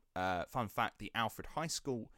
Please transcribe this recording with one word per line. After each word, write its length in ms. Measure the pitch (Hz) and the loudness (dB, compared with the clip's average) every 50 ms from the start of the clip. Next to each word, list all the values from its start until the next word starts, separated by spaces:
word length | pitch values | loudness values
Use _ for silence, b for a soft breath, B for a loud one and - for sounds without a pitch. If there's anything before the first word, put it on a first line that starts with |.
| _ _ - | _ _ -2
Uh, 280 | 90 92 95 92 87 78 - | 2 2 2 2 2 0 0
fun 200 | - 127 117 120 | 0 -2 0 0
fact, 320 | - 120 113 - - - | 2 2 0 0 0 -4
the 100 | 107 - - | -8 -2 0
Alfred 340 | 113 113 107 - - - - - | 2 2 2 0 -4 -10 -6 -4
High 120 | - 160 | -2 -2
School 440 | 165 - - - 143 127 117 113 - b | -2 -2 -2 0 0 -2 -2 -2 -8 b